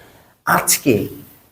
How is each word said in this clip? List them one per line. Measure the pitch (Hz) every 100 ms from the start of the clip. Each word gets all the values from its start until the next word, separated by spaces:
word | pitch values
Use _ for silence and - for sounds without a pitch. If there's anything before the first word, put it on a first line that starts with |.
| - - _ _
আজকে | - 107 - - 139 104 - - - - _